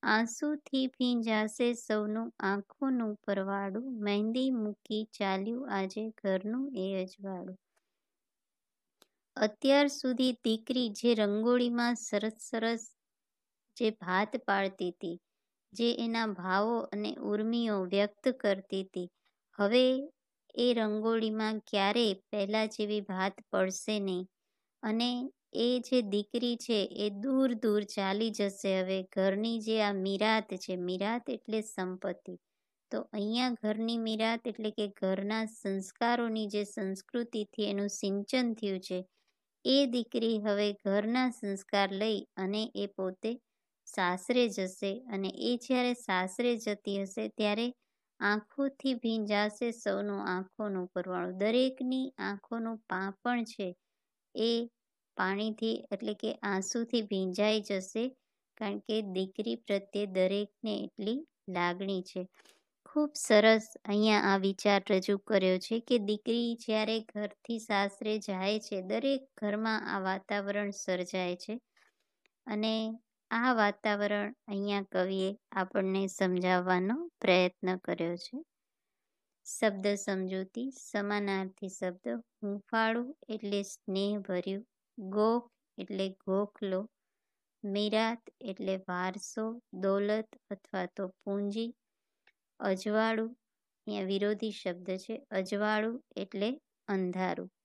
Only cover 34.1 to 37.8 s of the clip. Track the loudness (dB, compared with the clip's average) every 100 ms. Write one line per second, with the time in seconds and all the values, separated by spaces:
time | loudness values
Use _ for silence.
34.1 | 0 0 0 -2 -6 -6 -4 -6 -2 -2
35.1 | 0 -2 -2 -4 -6 -4 -4 -4 -2 0
36.1 | 2 0 -2 -2 -2 -4 -4 -6 -6 -6
37.1 | -6 -4 -4 -6 -4 -2 0